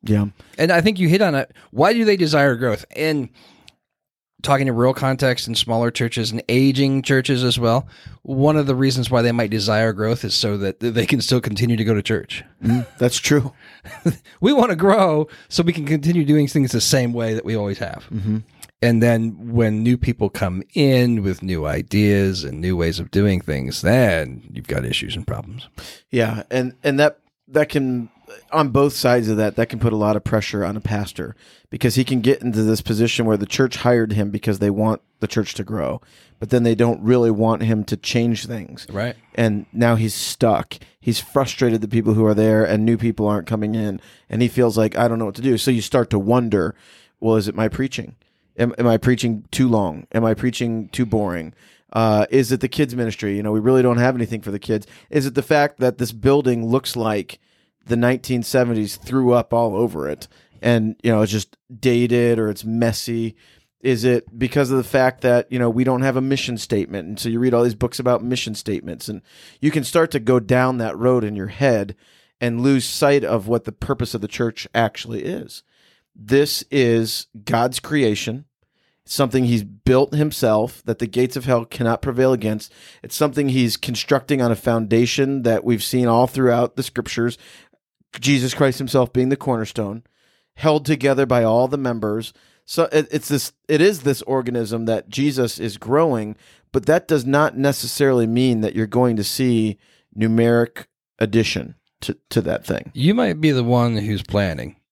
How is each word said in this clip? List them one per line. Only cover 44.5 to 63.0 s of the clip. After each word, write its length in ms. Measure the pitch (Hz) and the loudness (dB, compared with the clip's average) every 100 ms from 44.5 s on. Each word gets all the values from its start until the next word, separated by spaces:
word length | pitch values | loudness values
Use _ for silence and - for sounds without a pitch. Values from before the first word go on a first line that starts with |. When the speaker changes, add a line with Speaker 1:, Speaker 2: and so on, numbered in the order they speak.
| - 120 110 | 2 2 4
Speaker 1:
like, 220 | 110 - | 0 2
"I 80 | 117 | 0
don't 100 | 113 | 0
know 60 | |
what 120 | 110 98 | -4 -4
to 60 | |
do." 140 | 127 117 | 0 0
So 140 | - | 2
you 100 | 120 | -2
start 300 | 104 131 117 | 0 0 2
to 80 | 104 | 0
wonder, 560 | 98 123 117 101 85 - _ - _ _ | 2 2 2 0 0 -6 _ -20 _ _
"Well, 160 | 113 110 | 0 2
is 120 | 104 | 0
it 60 | |
my 140 | 95 110 | -2 -4
preaching? 480 | - 135 - - - _ _ _ - | -2 -6 -6 -12 -16 _ _ _ -4
Am, 160 | 120 - | -2 2
am 100 | 120 | 2
I 100 | 110 | 4
preaching 480 | 127 123 120 110 - | 2 2 0 -4 -6
too 180 | - 131 | 0 2
long? 380 | 113 95 78 - | 2 0 -6 -4
Am 120 | - | 0
I 100 | 113 | 0
preaching 540 | 107 127 117 120 113 101 | 0 -2 -2 -4 -4 -8
too 180 | - 120 | -4 -2
boring? 480 | 107 104 87 80 - _ _ _ | -2 -2 -6 -10 -16 _ _ _
Uh, 340 | 110 113 107 107 | -2 2 2 2
is 220 | 131 120 | 2 2
it 80 | 127 | 0
the 80 | 127 | -2
kids' 280 | - 143 123 | -2 -2 -2
ministry? 400 | 117 107 104 101 | -6 -4 -4 -4
You 60 | |
know, 100 | 107 | -2
we 80 | 107 | 0
really 220 | 107 131 | 4 4
don't 160 | 123 120 | 4 2
have 180 | 123 127 | 2 0
anything 240 | 110 113 | -4 -6
for 100 | 101 | -8
the 80 | 101 | -10
kids. 280 | - 110 - - _ | -4 -4 -6 -20 _
Is 180 | 151 135 | -2 0
it 80 | |
the 80 | 123 | -4
fact 360 | 131 151 143 - | 0 2 2 0
that 200 | 127 120 | -2 0
this 140 | 120 | -6
building 540 | 113 120 143 127 120 113 | 0 2 4 2 0 0
looks 300 | 127 - 123 | -2 -2 -4
like 420 | 110 107 87 - _ _ _ _ - | -2 -2 -6 -14 _ _ _ _ -4
the 100 | 117 | 0
nineteen 460 | 120 127 - 123 | 2 0 -2 -4
seventies 540 | 113 135 120 113 104 - | 0 0 0 0 -4 -8
threw 360 | - 131 123 | -4 0 4
up 220 | 123 113 | 2 2
all 200 | 117 117 | 0 0
over 340 | 98 117 80 69 | 0 -2 -2 -8
it? 200 | 76 - _ _ _ | -8 -12 _ _ _
And, 360 | 117 117 110 - | 0 2 0 -2
you 100 | 117 | 0
know, 100 | 110 | 2
it's 100 | 107 | 2
just 240 | 107 - _ _ 120 | 0 -6 _ _ -2
dated 580 | 131 120 120 120 120 117 | 0 2 2 2 2 2
or 120 | 107 | -2
it's 140 | 101 | -4
messy." 720 | 110 113 117 110 | -6 -2 0 -2